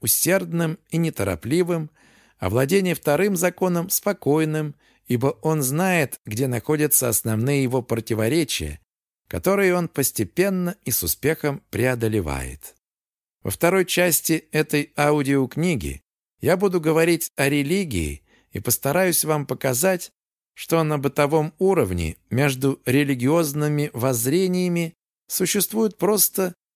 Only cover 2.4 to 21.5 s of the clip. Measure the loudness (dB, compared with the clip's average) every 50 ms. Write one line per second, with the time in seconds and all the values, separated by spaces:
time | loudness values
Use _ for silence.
2.4 | -4 -2 0 2 2 2 2 2 2 2 0 -2 0 0 2 2 2 2 0 0
3.4 | 0 -2 0 0 0 0 0 0 -2 -2 -4 -2 -2 -2 -4 -2 0 0 2 2
4.4 | 2 0 -2 -2 -4 -6 -8 -12 _ _ _ _ _ -2 -2 0 2 0 0 0
5.4 | -2 0 0 0 0 0 0 0 0 2 2 2 0 0 -4 -8 _ -8 -4 -2
6.4 | -2 -2 -2 -2 -2 -2 0 0 0 0 0 0 0 0 0 0 -2 -2 -2 0
7.4 | 0 0 2 2 0 0 0 -2 -2 -2 -4 -4 -2 -2 -2 0 0 0 0 0
8.4 | 0 0 -2 -4 -6 -8 -10 -12 _ _ _ _ _ _ _ _ _ -10 -10 -4
9.4 | 0 0 2 2 2 2 2 2 0 -2 -2 -2 -2 -2 -2 -4 -4 -2 0 0
10.4 | 0 0 0 0 -2 -4 -6 -6 _ -4 -4 -2 -2 -4 -4 -2 -2 -2 -2 0
11.4 | -2 -4 -4 -4 -8 _ -4 0 0 0 0 0 0 0 0 0 -2 -2 -4 -6
12.4 | -6 -8 -12 -16 -18 -20 -20 _ _ _ _ _ _ _ _ _ _ _ _ _
13.4 | -8 -8 -4 0 0 2 2 2 0 0 0 2 2 2 2 0 0 0 -2 -2
14.4 | -2 _ -2 -2 0 0 0 -2 -2 -2 _ 0 2 2 2 2 2 2 2 2
15.4 | 2 0 -2 -2 -2 0 -2 -2 -4 -6 -8 -10 -14 _ _ _ _ _ _ _
16.4 | 0 0 2 2 2 0 0 0 0 2 2 4 4 4 2 0 -2 -4 -4 0
17.4 | 0 2 2 0 0 0 0 0 -2 -2 -2 -2 -2 -2 -4 -8 -12 _ _ _
18.4 | _ _ -12 -8 -4 -4 -4 -2 0 0 0 2 2 2 0 0 0 0 -2 -2
19.4 | -2 -4 -6 -4 -2 -2 0 2 2 2 0 0 -4 -10 _ _ _ _ _ _
20.4 | _ _ _ -16 -6 -2 0 0 2 0 0 -2 -2 -2 0 2 2 2 2 2
21.4 | 0 0